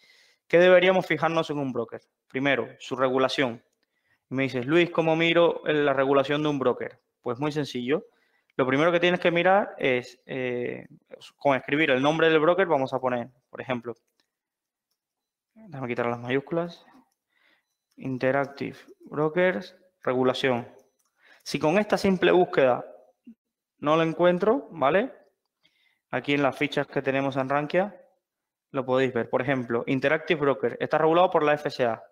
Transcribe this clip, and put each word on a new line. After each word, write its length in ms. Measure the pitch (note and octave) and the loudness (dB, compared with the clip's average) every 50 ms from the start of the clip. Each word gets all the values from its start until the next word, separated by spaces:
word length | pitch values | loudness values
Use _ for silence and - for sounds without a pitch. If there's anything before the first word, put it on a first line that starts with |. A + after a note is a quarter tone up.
| _ _ _ _ _ _ _ _ _ | _ _ _ _ _ _ _ _ _
¿qué 120 | _ - E3+ | _ 4 6
deberíamos 480 | F3+ F#3 F#3 F3+ F3 F#3 F#3 F#3 E3 | 8 8 8 6 6 4 2 2 0
fijarnos 440 | - E3 C#3+ E3 D#3+ E3 E3 D#3 - | 0 -2 0 0 0 0 -2 -2 -2
en 80 | D3+ D3 | -4 -6
un 140 | C#3+ C3 | -6 -6
broker? 300 | A#2 A#2+ A2+ - - A#2 - _ _ _ _ _ | -6 -6 -8 -8 -10 -18 -18 _ _ _ _ _
Primero, 400 | - C3+ C#3 C#3+ C3+ A#2+ A2+ B2 - - | -8 -2 0 0 0 0 -2 -6 -12 -18
su 180 | - - C#3 | -12 -10 -2
regulación. 680 | B2 C3+ C3 B2+ C3+ C3 B2+ - - C#3 B2 A2+ B2 _ _ _ _ _ _ _ _ _ _ _ _ _ _ | -2 0 0 2 2 0 0 0 -2 -2 -2 -4 -10 _ _ _ _ _ _ _ _ _ _ _ _ _ _
Y 40 | C3 | -4
me 100 | C3 C3+ | -4 -4
dices, 220 | C3 B2+ B2+ A#2+ | -2 -4 -6 -4
"Luis, 240 | C3 D#3 F3 E3+ E3 | 0 2 2 2 2
¿cómo 260 | E3+ F3 D#3+ D#3+ D#3+ | 0 -2 0 0 2
miro 460 | D#3+ E3 E3 E3+ E3+ E3+ D#3+ - - - | 2 2 2 4 4 4 2 2 -2 -4
la 280 | D#3 D3+ D3 D3 C#3+ | -2 0 0 0 0
regulación 500 | C3+ C3+ C3+ C3+ C#3 C#3 C3+ C#3+ D3 D3 | 0 0 0 2 2 2 2 2 -2 -2
de 60 | D3+ D3+ | 0 -2
un 100 | D3 C#3 | -2 0
broker?". 420 | C3 B2 A#2 - A2+ B2 - _ _ _ _ _ | 0 0 -2 -2 -6 -12 -14 _ _ _ _ _
Pues 160 | _ A#2+ A#2+ A#2+ | _ -8 -6 -4
muy 120 | D3 D3+ | -4 -4
sencillo. 560 | C#3+ D3+ C#3 - - B2 B2 B2 D3 F#3+ - - _ _ _ _ _ _ _ _ _ | -4 -4 -6 -6 -6 -8 -4 -2 -4 -4 -4 -10 _ _ _ _ _ _ _ _ _
Lo 100 | - C3+ | -2 0
primero 260 | B2+ C3 C#3 D#3 F3 | 0 2 2 2 2
que 80 | F3 E3+ | 2 2
tienes 200 | F3 F3+ F3+ F3 | 2 2 0 2
que 100 | - F3 | 2 2
mirar 440 | E3 E3+ F3 F#3 F#3+ G3+ A#3 - - - | 2 4 4 4 4 4 2 -2 -6 -4
es, 420 | - C#3 B2+ B2 B2 - - _ _ | -2 0 0 0 -2 -8 -18 _ _
eh, 600 | - C#3+ C3+ B2+ B2 B2 B2 B2 B2 B2 B2 - - D3 D#3+ _ _ - - - - _ | -10 -8 -6 -6 -4 -4 -4 -6 -6 -8 -10 -14 -20 -20 -20 _ _ -20 -20 -20 -20 _
con 200 | _ - C#3+ C3+ | _ 0 0 0
escribir 340 | B2 - - C#3+ D3 D#3+ D3 | 0 0 -2 0 0 2 2
el 120 | C3 B2+ | 2 2
nombre 260 | C3+ D3 D#3+ D#3+ D#3+ D#3+ | 2 2 2 4 4 4
del 120 | D#3+ D#3 | 4 4
broker, 260 | D3 E3 F3 F3+ G3 | 4 4 2 2 2
vamos 260 | E3+ D#3+ C#3 C3 B2+ | 0 0 0 0 -2
a 80 | C3+ B2+ | -4 -4
poner, 280 | B2+ B2+ B2 A#2+ A#2 C3 _ _ _ _ | -2 -2 -4 -4 -6 -10 _ _ _ _
por 120 | - B2 | -16 -16
ejemplo, 340 | A2+ C3 B2+ A#2+ A#2 A#2+ A2+ - _ _ _ _ _ _ _ _ _ _ _ _ _ _ _ _ _ _ _ _ _ _ _ _ _ _ _ _ _ _ _ | -8 -6 -6 -6 -6 -10 -14 -14 _ _ _ _ _ _ _ _ _ _ _ _ _ _ _ _ _ _ _ _ _ _ _ _ _ _ _ _ _ _ _
déjame 340 | A3 A3 G3+ D3+ C3+ C3 A#2 | -20 -20 -18 -14 -12 -10 -8
quitar 180 | A#2+ A#2 A#2 | -6 -4 -4
las 140 | A#2+ A#2+ A#2+ | -4 -4 -6
mayúsculas. 640 | A#2+ B2 B2+ C#3 - - E3+ E3 E3+ E3+ E3+ - _ _ _ - _ _ _ _ _ _ _ _ _ _ _ _ _ _ _ _ _ _ _ - | -6 -4 -4 -4 -4 -4 -6 -6 -6 -8 -12 -20 _ _ _ -20 _ _ _ _ _ _ _ _ _ _ _ _ _ _ _ _ _ _ _ -14
Interactive 800 | - C3+ C3 B2 C3 C3 C3 C#3 C#3 C3 - - B2 A2 - - - - - _ | -10 -10 -6 -2 -2 0 0 0 -2 -4 -8 -12 -12 -12 -12 -16 -20 -20 -20 _
Brokers, 760 | - - - C#3 D3+ D#3 D#3 F3 F3+ F#3 F#3 G3+ F#3 - - _ _ _ _ _ | -20 -12 -4 -4 -4 -2 0 2 2 2 0 -2 -8 -12 -20 _ _ _ _ _
regulación. 640 | - C3 B2+ B2+ B2+ B2+ B2 - - C3+ B2 A#2 A#2 - - - _ _ _ _ _ _ _ _ _ _ - _ | -4 -2 0 2 2 2 0 0 0 0 0 -2 -4 -10 -18 -20 _ _ _ _ _ _ _ _ _ _ -20 _
Si 160 | _ - - D3 | _ -8 -6 -2
con 200 | D3+ D3+ E3+ G#3 | 0 2 2 2
esta 200 | G#3 - G3+ F#3+ | 2 0 -2 0
simple 340 | - G3 F#3+ F3+ F3 F3 | 2 0 0 2 2 4
búsqueda 520 | E3+ F3+ F3+ F3 - - C#3 B2+ B2 C3 - - - - _ _ _ _ _ - - _ _ _ _ _ _ _ _ _ | 4 4 2 2 2 2 4 4 2 0 -4 -12 -18 -20 _ _ _ _ _ -20 -20 _ _ _ _ _ _ _ _ _
no 180 | C3+ D3 D#3 | -2 0 0
lo 60 | E3 | 2
encuentro, 680 | E3 E3 D#3 - F3 F3 F3+ F3 G3 G#3+ A#3+ C#4+ - - | 0 -2 0 2 2 2 2 2 2 0 0 0 -4 -10
¿vale? 420 | E3+ D#3+ C3 C3+ D#3+ F#3+ B3 C4+ - - _ _ _ _ _ _ _ _ _ _ _ _ _ _ _ _ _ _ | -6 -2 0 2 2 2 0 -2 -10 -18 _ _ _ _ _ _ _ _ _ _ _ _ _ _ _ _ _ _
Aquí 240 | - B2+ B2+ C#3+ C#3+ | -8 -6 -2 -2 0
en 80 | C#3+ | 2
las 140 | C#3+ C3 A#2+ | 0 0 0
fichas 300 | - D3 C#3 - D3+ C#3+ | -2 -6 -4 -2 -4 -6
que 160 | - - C#3+ | -4 -6 -4
tenemos 340 | C3+ C#3 C3 C3+ C#3 C#3 C3 | -4 -2 -2 -2 -2 -2 -4
en 120 | C#3 C3 C3 | -4 -4 -2
Rankia 480 | C#3 D3 D3 D3 - F3 F#3+ G#3 - - - _ _ _ _ _ _ _ _ _ _ _ _ _ | -2 -4 -2 0 0 -2 -2 -2 -8 -16 -20 _ _ _ _ _ _ _ _ _ _ _ _ _
lo 120 | - C#3 B2 | -8 -6 -2
podéis 280 | B2+ B2+ C3 C3+ B2+ | 0 2 2 2 0
ver. 160 | A#2+ A#2 A2+ - | 0 -4 -4 -2
Por 140 | - B2+ | -2 -2
ejemplo, 420 | B2 C#3 C#3 C3 A#2+ A#2 A#2 A#2 - | 0 0 -2 -2 -2 -4 -4 -4 -2
Interactive 540 | - C3+ C3 C3 C#3 D#3 D#3+ - - F3 D3 | -2 -2 0 0 0 0 0 0 -2 -2 0
Broker 360 | D3 C#3 C3 - - A#2+ A#2+ - | 0 0 0 0 -2 -4 -4 -4
está 180 | - - - D3+ | -4 -2 0 2
regulado 320 | D#3 D#3+ D#3+ E3+ F#3 F#3 | 2 4 4 4 4 4
por 120 | F3+ E3 | 2 2
la 120 | D3+ D3 D3+ | 2 2 0
F 140 | D3 - D3 | 0 -2 -8
S 160 | - - B2+ | -4 -2 -2
A, 180 | A#2 A2 - - _ | -2 -2 -4 -10 _